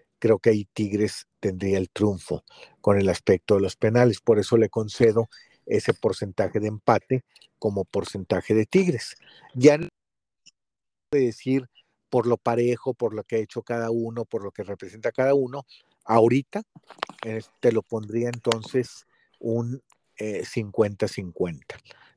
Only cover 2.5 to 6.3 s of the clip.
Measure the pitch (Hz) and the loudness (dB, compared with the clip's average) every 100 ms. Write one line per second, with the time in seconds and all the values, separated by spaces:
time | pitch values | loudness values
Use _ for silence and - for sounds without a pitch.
2.5 | - - _ 104 101 95 85 - 92 - | -20 -20 _ 2 2 2 0 2 2 2
3.5 | 101 95 - 110 120 123 101 - 104 - | 2 2 -2 0 4 4 2 2 2 2
4.5 | 117 107 113 107 - 117 110 113 - _ | 2 2 0 -6 2 2 4 -2 -8 _
5.5 | _ - 107 - 98 107 92 101 | _ -4 -2 -2 -2 -4 -4 -6